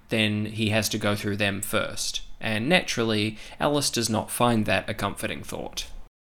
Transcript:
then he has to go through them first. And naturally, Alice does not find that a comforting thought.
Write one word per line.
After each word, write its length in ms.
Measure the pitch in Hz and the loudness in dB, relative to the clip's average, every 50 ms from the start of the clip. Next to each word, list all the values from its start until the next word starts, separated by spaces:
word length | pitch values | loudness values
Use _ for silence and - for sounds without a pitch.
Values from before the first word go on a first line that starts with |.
| - - | -6 -2
then 360 | 120 110 107 104 104 107 107 | 2 2 2 2 2 0 -2
he 240 | 107 104 110 113 101 | -2 -2 0 0 2
has 200 | 107 110 101 - | 2 2 2 2
to 80 | - 107 | 0 0
go 160 | 104 104 104 | 0 0 0
through 220 | 101 - 107 101 | 0 0 -2 0
them 260 | 101 104 101 98 104 - | 0 0 0 0 -2 -2
first. 580 | - - 101 - - - - - - - - - - - - | -2 0 0 0 -2 -4 -4 -4 -4 -4 -4 -6 -8 -8 -6
And 300 | - 113 110 107 113 143 | -4 -2 -2 0 2 4
naturally, 720 | 180 175 - - - 127 113 113 110 107 104 110 107 - - - - - | 4 4 4 2 0 0 2 2 2 2 2 0 -2 -6 -12 -12 -6 0
Alice 300 | - 151 147 147 139 - | 0 2 2 2 0 0
does 220 | - 120 113 110 | 0 0 0 2
not 200 | 107 95 95 - | 2 0 0 0
find 360 | - - 120 120 117 110 104 | 0 2 4 4 4 4 4
that 240 | 107 101 95 - - | 4 2 2 0 -2
a 40 | 107 | -4
comforting 480 | - 104 101 - - - 101 78 69 - | -2 -2 -4 -4 -4 -6 -6 -6 -6 -8
thought. 440 | - - - 60 - - - - - - - - - _ _ _ | -8 -8 -8 -8 -8 -8 -10 -10 -10 -10 -12 -14 -14 _ _ _